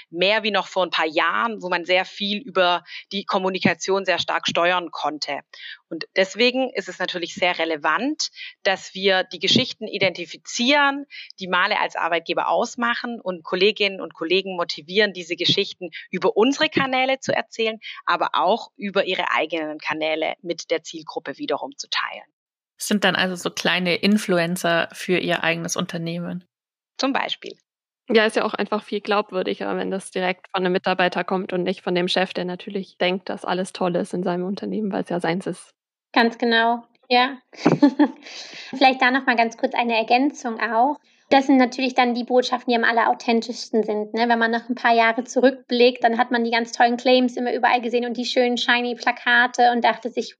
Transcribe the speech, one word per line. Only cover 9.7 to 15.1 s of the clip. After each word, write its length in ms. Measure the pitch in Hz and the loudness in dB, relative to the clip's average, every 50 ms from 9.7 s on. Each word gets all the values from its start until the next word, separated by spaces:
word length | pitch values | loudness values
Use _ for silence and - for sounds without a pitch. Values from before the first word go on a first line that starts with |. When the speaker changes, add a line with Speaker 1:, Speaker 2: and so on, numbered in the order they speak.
| - _ 220 208 | -6 _ -12 -10
Speaker 1:
identifizieren, 1160 | - 202 196 190 175 - 175 160 - 160 _ - - - 240 247 285 294 285 277 277 285 285 _ - - - - - - | -4 0 0 0 0 -2 -10 -12 -12 -18 _ -10 -4 -2 2 2 4 4 4 2 0 -2 -8 _ -16 -20 -20 -20 -16 -14
die 80 | 190 180 | -6 -2
Male 320 | 185 180 185 202 214 - | 0 2 2 2 0 0
als 160 | - 180 - | -2 -4 -4
Arbeitgeber 520 | - 170 165 170 170 165 - 170 165 - - | -4 -2 0 -2 -2 -2 -2 -2 -2 0 0
ausmachen 720 | 165 165 214 233 - - 240 233 240 - - 247 233 226 | 0 0 0 -2 -4 -4 -2 -2 -2 -4 -6 -8 -10 -8
und 240 | - 185 185 170 160 | -6 -8 -8 -8 -6
Kolleginnen 560 | - - 185 185 208 214 - 208 196 190 190 | -6 0 2 4 2 4 2 -2 -2 -2 -4
und 140 | - 165 - | -10 -12 -10
Kollegen 420 | - 170 160 175 190 190 196 185 | -8 -4 0 0 0 0 -2 -4
motivieren, 560 | 175 170 160 - - 156 151 185 202 214 208 | -4 -4 -4 -6 -12 -10 -6 0 0 0 0